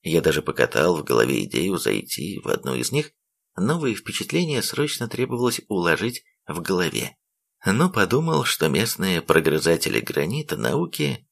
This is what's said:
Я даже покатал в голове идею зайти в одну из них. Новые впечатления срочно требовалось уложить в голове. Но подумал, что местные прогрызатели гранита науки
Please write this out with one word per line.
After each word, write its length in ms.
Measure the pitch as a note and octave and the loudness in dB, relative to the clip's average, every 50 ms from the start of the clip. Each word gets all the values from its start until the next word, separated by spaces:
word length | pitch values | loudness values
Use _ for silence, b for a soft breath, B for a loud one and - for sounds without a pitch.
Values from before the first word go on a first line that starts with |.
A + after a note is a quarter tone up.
Я 200 | - E2+ D#2+ E2 | -4 2 2 4
даже 200 | D2 D#2+ D2 D2+ | 4 4 2 2
покатал 540 | - D2+ - - A#1+ - - A1+ D#2 F2+ E2+ | 0 -2 0 0 0 2 2 2 4 4 2
в 80 | D2+ C#2+ | 0 0
голове 400 | - B1 A1+ A1+ B1+ C2+ G1+ - | 2 4 4 4 4 2 -2 -2
идею 340 | - - B1+ E2+ G2 F#2 | -2 -2 -2 0 0 0
зайти 640 | - - G1+ G1+ G1+ - - - - D2 F#2+ F#2+ - | 0 0 0 0 0 -2 -4 -8 -6 -6 -8 -8 -8
в 80 | - | -4
одну 280 | - - - - C2+ B1+ | -4 -4 -4 -2 -4 -4
из 160 | B1 B1 - | -2 -2 -2
них. 200 | B2+ D3 D3+ - _ _ _ _ _ _ _ _ - | -2 -2 -4 -4 _ _ _ _ _ _ _ _ -6
Новые 380 | F2+ F#2+ B2 D#3+ E3+ D3+ B2+ G#2 | -4 -2 0 0 0 0 -2 -2
впечатления 640 | - - - - - - - D3 E3+ F3 D#3 C#3+ A#2 | -4 -6 -8 -8 -6 -6 -2 -2 -2 0 0 -2 -2
срочно 460 | - - - C#3+ D3 D3 - - A#2+ | -2 -2 -2 -2 -2 -2 -2 -6 -6
требовалось 540 | G#2+ - A#2 B2+ B2+ B2 A#2+ B2 A#2+ A#2 - - | -6 -4 -4 -4 -2 0 0 0 0 0 -2 -4
уложить 560 | - G#2 F#2 F2 E2+ D#2+ D2 G2 B2 A#2+ - _ _ _ _ _ | -2 -2 0 2 2 2 2 0 -2 -4 -6 _ _ _ _ _
в 140 | - D2+ E2+ | -10 -8 -6
голове. 560 | E2 F2 F#2+ F2+ F2 D#2 - - - - - _ _ _ _ _ _ _ _ _ - | -2 0 0 0 0 0 -2 -4 -6 -6 -10 _ _ _ _ _ _ _ _ _ -2
Но 240 | G2 G2 B2+ F3 F3+ | 0 2 2 2 2
подумал, 560 | - A2 F#2+ F2 - C#3+ E3 E3 D#2 D2+ - | 4 2 2 4 2 2 2 2 0 0 0
что 240 | - - - D#2+ D2+ | 0 0 0 2 2
местные 520 | C#2 E2 A#2 - - - F#2+ F#2+ F2+ E2 | 2 2 0 0 -2 -2 -2 0 0 0
прогрызатели 800 | - - D#2+ E2+ D2+ D#2+ D2 D#2 - E2 E2 D2+ - - G#1 A#1 | 2 4 4 4 4 4 2 2 4 4 2 2 2 0 -2 -2
гранита 560 | - - - C#2+ C#2+ E2+ B2 D3+ D3 - - | -2 -2 -2 -2 -2 -2 -2 -4 -4 -6 -4
науки 720 | - A1+ B1 - - - - - - D2 C#2 B1+ - _ _ | -2 -2 0 0 0 -2 -4 -2 -2 -2 -2 -2 -6 _ _